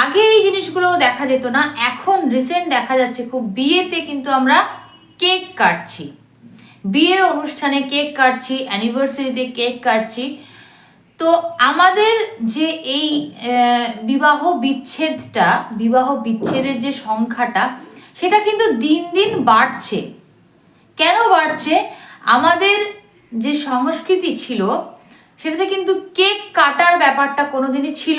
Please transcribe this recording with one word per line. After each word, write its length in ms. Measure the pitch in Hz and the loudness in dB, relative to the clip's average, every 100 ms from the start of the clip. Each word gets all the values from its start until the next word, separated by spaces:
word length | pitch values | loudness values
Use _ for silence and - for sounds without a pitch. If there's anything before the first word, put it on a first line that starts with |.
আগে 180 | 269 370 | 2 4
এই 220 | 440 440 | 6 6
জিনিসগুলো 460 | 392 381 311 339 359 359 | 4 0 -4 0 0 2
দেখা 300 | 254 247 277 | 2 0 -2
যেত 200 | 262 247 | -2 0
না, 160 | 262 294 294 247 | 0 -2 -2 -4
এখন 280 | 247 - 381 294 | -4 0 0 2
রিসেন্ট 360 | 247 262 349 349 | 0 0 -2 0
দেখা 260 | 254 233 262 | -2 0 0
যাচ্ছে 240 | 247 254 240 | 0 -4 -8
খুব, 120 | 262 | -6
বিয়েতে 540 | 208 196 269 359 349 339 | -6 -2 0 2 0 -4
কিন্তু 280 | 311 285 269 | -6 -8 -2
আমরা 280 | 269 262 311 392 - - - _ - | 0 4 4 2 -4 -18 -20 _ -2
কেক 240 | 359 370 - - | 0 0 -2 0
কাটছি, 480 | 190 170 - - 143 - _ _ - - - - | 0 0 -6 -12 -12 -16 _ _ -20 -20 -20 -12
বিয়ের 380 | 196 269 339 381 | -2 2 4 4
অনুষ্ঠানে 540 | 370 294 294 - 285 277 | 2 0 -6 -4 -2 -2
কেক 260 | 269 285 294 - | -2 -2 -4 2
কাটছি, 500 | 262 226 - 262 262 | 2 2 -4 -6 -4
অ্যানিভার্সারিতে 760 | 202 226 254 277 - 262 247 | -4 -2 -2 -2 -2 -6 -4
কেক 300 | 254 - 240 247 | -6 -2 -4 -2
কাটছি। 420 | 247 220 220 - 262 294 - - - - _ _ _ - | -2 0 -2 -6 -8 -10 -18 -20 -20 -20 _ _ _ -4
তো 80 | 330 339 - - | 2 2 0 0
আমাদের 560 | 254 302 370 381 427 453 440 - | 0 6 4 6 4 2 0 -4
যে 220 | 226 269 320 | -4 -2 -2
এই, 380 | 320 262 269 302 294 294 | -2 -4 -2 0 -2 -4
আহ, 600 | - 240 247 240 240 240 214 | -8 -2 2 4 4 0 -6
বিবাহ 380 | 220 269 294 285 320 | -2 2 4 4 2
বিচ্ছেদটা, 1120 | 285 262 277 - - 311 254 - 226 180 247 - | 0 0 -4 -6 -4 -4 -4 -6 0 2 0 -2
বিবাহ 340 | 208 226 254 262 240 | -4 2 2 2 -2
বিচ্ছেদের 600 | 226 220 - 262 262 247 | -2 -4 -2 -2 -2 -4
যে 120 | 269 | -4
সংখ্যাটা, 720 | - 220 220 233 240 240 190 247 - - - - | -6 -4 -4 -2 -2 -2 0 -2 -6 -18 -20 -20
সেটা 240 | - 359 415 | -6 0 2
কিন্তু 260 | 415 415 440 | 2 0 2
দিন 300 | 240 294 311 - | 2 2 0 0
দিন 160 | 370 427 392 | 0 0 2
বাড়ছে। 540 | - - - - - 196 - - _ _ _ _ _ _ _ - | 4 4 4 -2 -6 -6 -8 -14 _ _ _ _ _ _ _ -2
কেন 200 | 320 403 453 | 2 4 4
বাড়ছে? 460 | 349 311 311 294 339 - - - - | 4 2 -2 0 0 -2 -12 -20 -10
আমাদের 540 | - 247 320 339 392 403 415 403 _ _ _ | 0 2 4 4 2 2 -2 -8 _ _ _
যে 200 | 233 262 | -6 -2
সংস্কৃতি 760 | 294 294 254 277 320 - 370 349 - | -2 -2 -2 -2 -4 0 0 0 -4
ছিল 240 | - 220 190 285 - - - - _ _ | -6 -2 -2 -2 -6 -16 -20 -20 _ _
সেটাতে 260 | 311 320 381 | -6 -2 -2
কিন্তু 260 | 392 370 381 - | -2 0 -2 -2
কেক 240 | - 381 415 - | 0 0 0 -4
কাটার 400 | - 285 262 349 349 | 0 0 2 2 4
ব্যাপারটা 440 | 285 269 277 - | 2 2 -2 -2
কোনোদিনই 480 | 294 269 269 269 294 | -4 -2 -2 -2 -4
ছিল 240 | - - | -6 -2